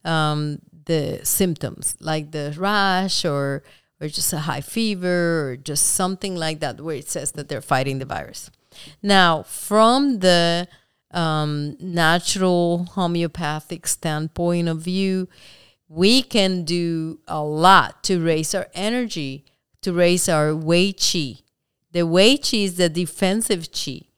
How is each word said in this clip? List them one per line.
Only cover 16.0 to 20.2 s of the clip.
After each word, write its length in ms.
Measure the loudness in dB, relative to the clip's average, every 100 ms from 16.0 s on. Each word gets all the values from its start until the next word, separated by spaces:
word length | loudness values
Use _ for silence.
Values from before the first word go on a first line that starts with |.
| 4 4
can 440 | 2 0 2 0
do 560 | -2 -2 -2 -2 -6 -10 -8
a 120 | -6
lot 580 | -4 4 8 8 6 -6
to 180 | -2 0
raise 360 | 2 0 -2 -6
our 100 | -6
energy, 720 | -6 -4 -2 -4 -6 -8 -10 _ _ _ _
to 100 | -4
raise 360 | 2 4 4